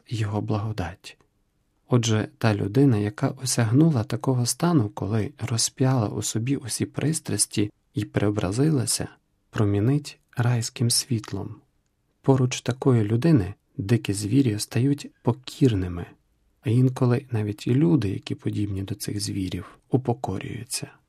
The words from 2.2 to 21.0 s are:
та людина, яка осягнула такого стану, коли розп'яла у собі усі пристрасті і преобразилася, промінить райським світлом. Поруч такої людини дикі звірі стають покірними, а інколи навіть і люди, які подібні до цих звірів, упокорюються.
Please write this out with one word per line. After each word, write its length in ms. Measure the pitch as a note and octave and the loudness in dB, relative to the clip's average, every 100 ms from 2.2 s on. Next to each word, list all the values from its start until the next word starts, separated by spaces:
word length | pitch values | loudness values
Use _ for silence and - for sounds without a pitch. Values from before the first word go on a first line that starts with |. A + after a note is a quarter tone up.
| - - | -2 -2
та 180 | A2+ G#2 | 0 0
людина, 420 | G2+ A2+ C#3 G#2+ | 0 4 4 4
яка 300 | G#2 - C3+ | 0 -2 -4
осягнула 760 | - B2+ - A2+ B2 E3 C3+ | -2 -4 0 2 4 4 2
такого 420 | G#2 A#2+ - B2+ B2 | -2 -2 0 0 0
стану, 440 | - E3+ E3 G#2 | 0 2 2 2
коли 420 | - G2 A2 G2 - | -2 -2 -2 -2 -6
розп'яла 680 | A2+ A2+ - - C3 C3 G#2 | -6 -2 -2 0 0 2 0
у 140 | - | -2
собі 340 | - A2+ A#2+ C#3 | -4 -4 -2 -4
усі 300 | A#2 - G2+ | -4 -4 -4
пристрасті 840 | - C#3+ D#3+ - G#2 - - G#2 - _ | -2 -2 -2 -4 -2 -2 -2 -4 -4 _
і 120 | - G#2 | -8 -4
преобразилася, 1000 | - G2+ G#2 F2+ G#2+ D3+ D3 G#2+ - - - _ _ _ | 0 0 0 0 0 2 2 0 -4 -6 -12 _ _ _
промінить 720 | - G#2 G2+ A2+ D3 D3 - _ - | -2 0 2 2 0 -2 -14 _ -2
райським 520 | A#2 A#2+ A#2 - A#2+ | 0 0 -2 -2 -2
світлом. 680 | - - A2+ - G2 G2+ G#2+ _ _ _ _ _ _ | 0 -2 -4 -4 -8 -8 -14 _ _ _ _ _ _
Поруч 400 | - C3 B2+ - | 2 4 2 -2
такої 420 | - - C#3+ A#2+ | -4 -2 2 4
людини 500 | G#2 A#2 E3 D3+ F2+ - _ - | 4 2 4 4 2 -6 _ -8
дикі 360 | G2+ A#2 - | 0 0 0
звірі 460 | G2+ G#2 B2+ C3 G#2 | -4 0 2 2 0
стають 520 | - A2+ C3+ C#3+ - _ | -2 0 0 0 -6 _
покірними, 840 | - A#2+ - - C3+ G2+ F#2 F2 F2 - _ _ _ _ | -2 -2 -4 0 2 2 -2 -6 -10 -16 _ _ _ _
а 80 | - | 0
інколи 560 | A#2 B2+ B2+ B2 A#2+ - | 2 2 2 2 2 0
навіть 360 | A2+ G#2 G#2 - | -4 -2 -4 0
і 60 | |
люди, 360 | B2 E3 D#3+ G#2 | 2 4 4 2
які 260 | - - A2+ | -4 -6 -8
подібні 480 | - G#2+ G#2 F#2+ | -4 -2 -2 -4
до 120 | G2 - | -6 -8
цих 240 | - G#2 | -6 -6
звірів, 460 | G#2 G2+ F#2 F2+ - - _ | -6 -4 -4 -6 -10 -18 _
упокорюються. 960 | C3 B2+ A#2 - F#2+ - - A2+ - - - | -2 0 -4 -4 -6 -8 -10 -10 -10 -10 -18